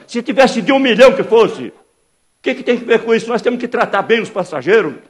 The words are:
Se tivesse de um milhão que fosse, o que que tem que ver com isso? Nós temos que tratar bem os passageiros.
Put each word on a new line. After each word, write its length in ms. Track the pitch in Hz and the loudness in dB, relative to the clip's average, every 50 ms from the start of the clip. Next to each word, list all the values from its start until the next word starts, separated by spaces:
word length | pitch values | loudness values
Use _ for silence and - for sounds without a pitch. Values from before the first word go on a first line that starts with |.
| - | -14
Se 160 | - - 240 233 | -10 -8 -8 -6
tivesse 400 | - 240 214 269 247 - 233 190 | -2 2 2 2 2 2 0 -2
de 100 | - 269 | 0 0
um 60 | 269 | 2
milhão 360 | 269 262 220 202 247 262 262 | 2 2 4 6 6 6 6
que 100 | - - | 4 0
fosse, 400 | - 214 233 220 175 - 131 127 | 2 2 2 2 2 0 -6 -12
o 100 | 101 - _ _ _ _ _ _ _ _ _ _ _ _ _ | -14 -16 _ _ _ _ _ _ _ _ _ _ _ _ _
que 140 | - 277 254 | -8 -6 -6
que 80 | 254 254 | -4 -2
tem 160 | - 247 233 | -2 -2 -2
que 60 | 240 | 0
ver 180 | 240 233 226 226 | 0 0 0 0
com 120 | 226 226 | 0 -2
isso? 140 | 226 226 226 | -2 -2 -2
Nós 140 | 233 233 - | -6 -4 -2
temos 180 | 247 247 240 | -4 -4 -4
que 80 | 240 233 | -4 -6
tratar 320 | - 254 220 - - 196 | -2 -2 -2 -2 -2 -2
bem 220 | 190 - 220 233 202 | -2 0 -2 -2 -2
os 80 | - | -4
passageiros. 640 | - 202 180 - - 143 123 151 202 226 190 156 127 - - _ | -8 -8 -8 -8 -8 -8 -2 0 2 2 2 0 -4 -10 -16 _